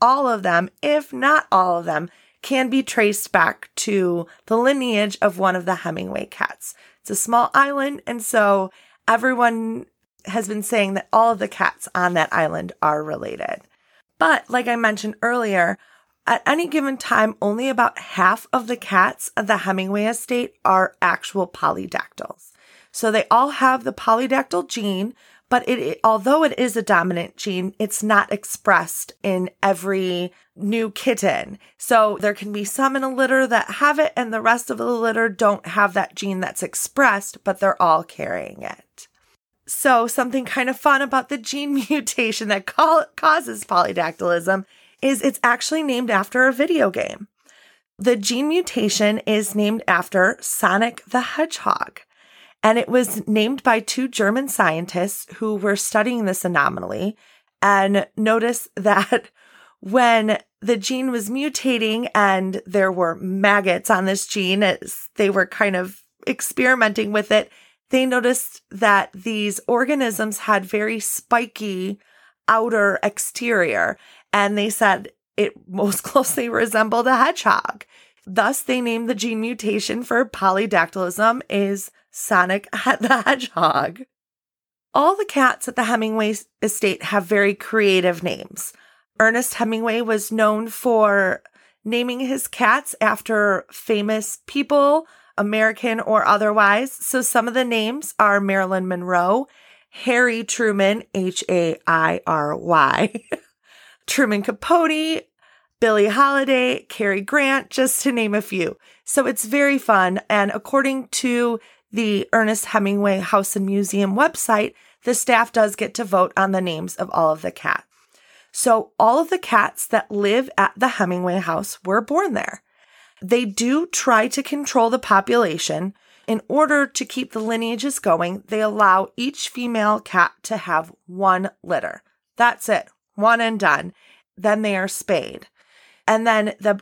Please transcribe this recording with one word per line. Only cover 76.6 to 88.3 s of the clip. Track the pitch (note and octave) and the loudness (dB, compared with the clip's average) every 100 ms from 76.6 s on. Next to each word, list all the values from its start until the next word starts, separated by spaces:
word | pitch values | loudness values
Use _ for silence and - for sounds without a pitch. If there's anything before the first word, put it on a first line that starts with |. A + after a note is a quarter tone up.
| A3 A3 A3 A#3 A#3+ | 0 0 0 0 2
a | |
hedgehog. | B3 C#4 F4+ G#3+ - - G#3 - _ _ _ - | 2 2 0 0 0 -2 -12 -16 _ _ _ -4
Thus, | F#3+ G#3+ C#4 | 0 0 0
they | - B3+ | -4 -2
named | A#3+ A3+ A#3 | -2 -4 -4
the | |
gene | A3 A3+ A3 | -4 -4 -4
mutation | A3+ A#3 G#3+ G#3 - A3 | -6 -4 -4 -4 -4 -6
for | A#3+ A#3 | -2 -2
polydactylism | B3+ - G3 F#3+ G#3+ G3 E3+ G3 F3+ F#3 A3 B3 - | -2 0 0 2 2 2 0 -2 -6 0 0 0 -4
is | G3+ G3 G3 - _ _ | -2 -2 -4 -8 _ _
Sonic | - - G3 F3+ G3 - | -12 0 2 2 -2 -4
<laughs> | G#3 G#3 E3+ | -4 -2 0
the | A3 C4 - | 2 0 2
Hedgehog. | C4+ B3+ - D#3+ - C#3 G3 C4 _ _ _ _ _ _ _ _ | -2 -2 0 2 2 -2 -8 -20 _ _ _ _ _ _ _ _
All | C4+ D#4 G4 | 2 2 2
the | |
cats | G#4 C#4 B3+ - - | -2 2 2 2 -6
at | |
the | - | -4
Hemingway | A3 A#3 A3 A3 G#3+ G#3 - - | 0 0 0 -2 -2 -4 -10 -6
estate | G#3+ - G#3 - | -4 0 -2 -2
have | - G3+ F3 | -2 -2 0
very | G#3 G3+ | 2 2
creative | G3+ - A3 G3+ F#3 F3+ E3 | 0 -2 2 4 4 2 0
names. | F3 | -4